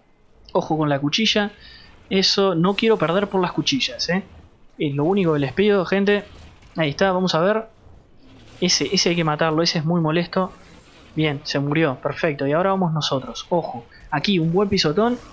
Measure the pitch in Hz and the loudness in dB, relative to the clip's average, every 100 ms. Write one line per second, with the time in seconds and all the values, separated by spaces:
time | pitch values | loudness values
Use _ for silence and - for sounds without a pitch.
0 | _ _ _ _ - 185 180 156 151 139 | _ _ _ _ -4 -4 -2 0 0 0
1 | 143 180 214 214 202 - - - - - | 0 0 0 0 -2 -6 -20 -20 -20 -20
2 | - 190 185 - 196 165 180 196 226 208 | -4 0 0 2 2 2 0 2 2 2
3 | 156 185 202 190 175 - 143 131 - 117 | 2 0 0 0 0 -2 -2 -2 -2 -6
4 | - 185 - - - - - - 151 139 | -2 -2 -4 -20 -20 -20 -20 -6 -4 0
5 | 151 202 165 147 135 156 208 202 165 190 | 0 2 2 2 0 2 2 4 2 0
6 | 196 208 - - - - - - 156 147 | 2 0 -2 -18 -20 -20 -14 -4 -2 0
7 | 196 185 180 160 185 220 220 - - - | 0 2 0 2 2 0 -4 -18 -20 -20
8 | - - - - - - 180 - 139 185 | -20 -20 -20 -20 -20 -4 -2 0 0 0
9 | 190 170 160 151 160 156 170 170 151 175 | 0 0 0 0 0 2 0 0 0 0
10 | 156 165 170 190 185 - - - - - | 2 0 -2 -2 -4 -8 -20 -20 -20 -20
11 | - - 156 139 - 143 143 151 156 127 | -10 -2 -2 -2 -4 -4 0 0 0 0
12 | 143 - 170 139 139 156 196 190 175 156 | -6 -2 -4 -2 0 0 0 0 0 -2
13 | - 135 120 - - 175 - 120 - - | -2 -4 -6 -14 -4 -4 -2 -10 -16 -20
14 | - - 208 185 165 180 208 196 156 156 | -8 -4 0 2 2 2 0 0 0 2
15 | 233 240 - | 0 -2 -10